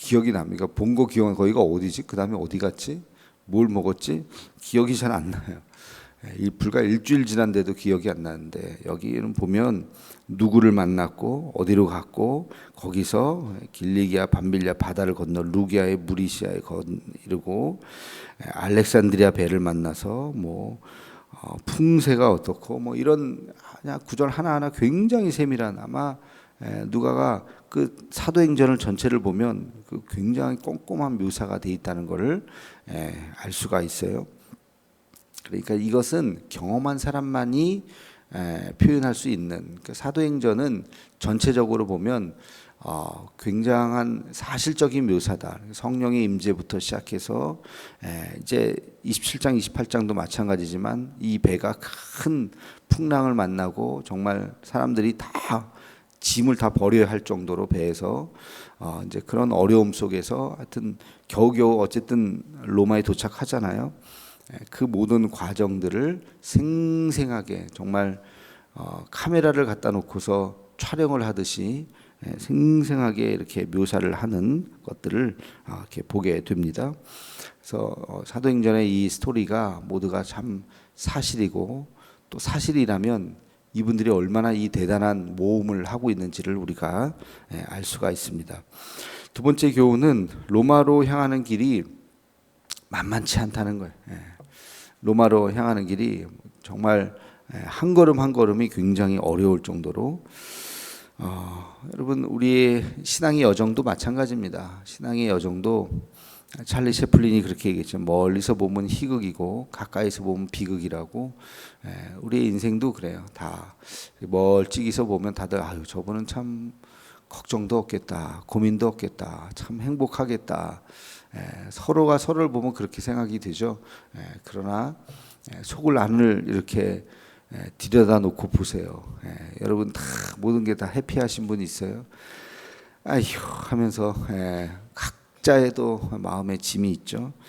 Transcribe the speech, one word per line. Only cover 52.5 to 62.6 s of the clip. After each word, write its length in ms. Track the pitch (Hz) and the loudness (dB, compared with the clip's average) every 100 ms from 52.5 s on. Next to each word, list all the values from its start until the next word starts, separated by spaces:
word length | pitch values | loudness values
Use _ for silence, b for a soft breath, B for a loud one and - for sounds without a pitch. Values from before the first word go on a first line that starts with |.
| B B B - | B B B 0
풍랑을 460 | - 160 139 131 | 2 2 2 2
만나고 680 | 120 92 92 92 98 117 69 | 2 0 0 -4 -4 -6 -6
정말 500 | - 95 101 101 101 - | -8 -4 -2 -2 -6 -12
사람들이 540 | - 123 127 113 110 113 | -6 -2 0 2 0 0
다 560 | - - - 113 107 B B B B _ | -6 -8 -4 -4 -6 B B B B _
짐을 360 | - 117 123 120 | -4 2 2 4
다 140 | 110 | 2
버려야 380 | - 101 113 98 | 4 6 6 6
할 140 | 107 | 2
정도로 440 | - 92 90 90 98 | -4 -6 -4 -4 0
배에서, 640 | 90 85 85 95 123 165 B B B B B | 0 0 -2 -4 -4 -6 B B B B B
어, 220 | 85 82 95 | -10 -8 -8
이제 140 | 101 | -10
그런 320 | - 117 123 | -4 0 2
어려움 400 | 95 98 110 104 | 4 6 8 6
속에서 640 | - 98 95 82 123 135 151 | 2 -4 -4 -4 -6 -6 -8
하여튼 400 | 123 123 110 95 B B - | -10 -8 -8 -10 B B -4
겨우겨우 520 | - 117 120 117 113 | 6 6 8 6 6
어쨌든 600 | 101 117 - 120 107 92 - 147 | 2 -2 -2 0 0 -2 -10 -14